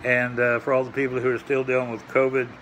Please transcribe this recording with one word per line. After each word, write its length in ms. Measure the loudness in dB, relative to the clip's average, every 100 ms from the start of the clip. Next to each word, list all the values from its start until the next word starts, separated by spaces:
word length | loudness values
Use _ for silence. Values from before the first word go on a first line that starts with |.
And, 360 | 2 0 0 0
uh, 200 | 2 2
for 140 | 2
all 100 | 0
the 80 | 0
people 280 | -2 -2 0
who 100 | -2
are 60 | -2
still 240 | -2 -2
dealing 280 | 2 0 0
with 140 | -8 -2
covid 420 | 2 2 0 -4 -8